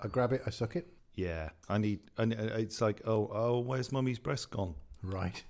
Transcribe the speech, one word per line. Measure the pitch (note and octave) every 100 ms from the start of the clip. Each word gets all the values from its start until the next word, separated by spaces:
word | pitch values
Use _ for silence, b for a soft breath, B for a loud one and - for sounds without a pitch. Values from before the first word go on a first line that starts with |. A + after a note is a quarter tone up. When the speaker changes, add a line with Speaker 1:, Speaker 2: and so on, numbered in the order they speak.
Speaker 1:
I | A2
grab | B2+ B2
it, | B2+
I | -
suck | - A#2
it? | F3 - - -
Speaker 2:
Yeah. | - F2+ D#2+ D#2 - -
I | G2+
need, | G#2+ G2+ - -
and, | A2+
uh, | A2 A2 A2+
it's | A2 -
like, | A2 G#2 A2+
"Oh, | A2 G#2
oh, | G#2+ A#2 A#2+
where's | B2 C3 A#2+
mummy's | C3+ B2+ A#2
breast | - C#3 -
gone?" | - F#2+ D#2+ - -
Speaker 1:
Right. | F#2 F#2+ F#2 - -